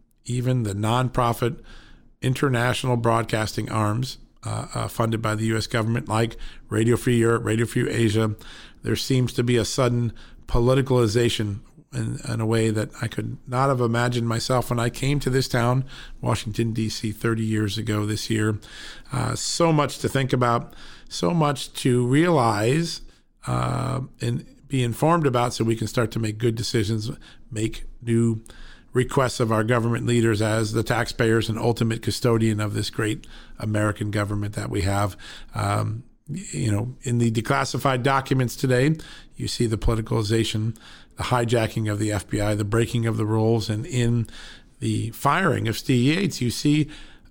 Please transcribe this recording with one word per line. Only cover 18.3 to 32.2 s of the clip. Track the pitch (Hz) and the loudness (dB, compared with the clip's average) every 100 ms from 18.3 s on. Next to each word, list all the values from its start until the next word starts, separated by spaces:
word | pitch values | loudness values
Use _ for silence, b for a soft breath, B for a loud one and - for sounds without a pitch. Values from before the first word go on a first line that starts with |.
| 110 110 107 B B B B B | 0 2 0 B B B B B
Uh, | 127 113 117 | -4 -2 -2
so | - - 170 | -4 2 4
much | 151 143 - | 4 2 -2
to | 110 | -2
think | 135 127 | 0 0
about, | 127 123 117 - B B B B | 2 2 2 -2 B B B B
so | - 175 | -2 0
much | 170 147 139 - - | 2 2 0 -6 -2
to | 135 123 123 | 2 2 4
realize, | 139 175 156 117 104 113 151 165 - - b b _ - | 4 4 4 4 4 4 2 0 -6 -14 b b _ -4
uh, | 123 123 123 123 127 131 - | -2 0 -2 -2 -4 -6 -6
and | 120 120 - - - | -4 -4 -8 -20 -4
be | 131 | -2
informed | 120 113 151 170 139 | 0 2 2 4 4
about | 120 120 | 2 0
so | - | 0
we | 113 113 | 0 0
can | 110 | -2
start | - 113 | -2 -2
to | 120 | -2
make | 110 107 | -4 0
good | 120 113 | -2 0
decisions, | - 117 98 110 110 - B B - | -2 0 0 -2 -4 -10 B B -12
make | 107 113 - - - | -4 -4 -4 -12 -10
new | 117 117 117 110 - B B B B | 0 2 2 0 -8 B B B B
requests | 127 123 - 123 - | -2 0 2 0 0
of | 113 | 0
our | 110 | 2
government | 110 123 117 117 120 | 2 2 2 0 2
leaders | 120 113 104 | 4 4 2
as | 110 110 107 | 2 0 0
the | 113 | -2
taxpayers | 110 117 117 - 113 113 107 | 0 -2 -2 0 2 2 0
and | 110 | -2
ultimate | 120 113 113 107 | 0 2 0 0
custodian | - - | -4 0